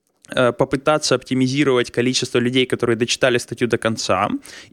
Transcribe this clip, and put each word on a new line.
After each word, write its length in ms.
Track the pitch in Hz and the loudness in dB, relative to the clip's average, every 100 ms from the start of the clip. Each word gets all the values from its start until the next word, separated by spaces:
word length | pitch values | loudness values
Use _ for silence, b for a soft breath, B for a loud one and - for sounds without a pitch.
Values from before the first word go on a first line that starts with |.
| _ _ - - | _ _ -6 0
э, 160 | 123 | 0
попытаться 600 | 117 135 139 151 151 - 127 | 0 -2 0 0 0 0 -2
оптимизировать 760 | - 131 127 139 139 123 120 | 0 0 0 2 2 2 0
количество 480 | - 127 131 127 127 | 0 0 0 -2 0
людей, 260 | 120 131 127 | 0 0 0
которые 300 | 120 117 113 | 0 0 0
дочитали 420 | 120 - 131 120 | 0 2 2 0
статью 280 | - 117 120 | -4 -4 -2
до 100 | 113 | 0
конца, 520 | 113 107 - 95 104 277 B B B | -2 -4 -2 0 0 -4 B B B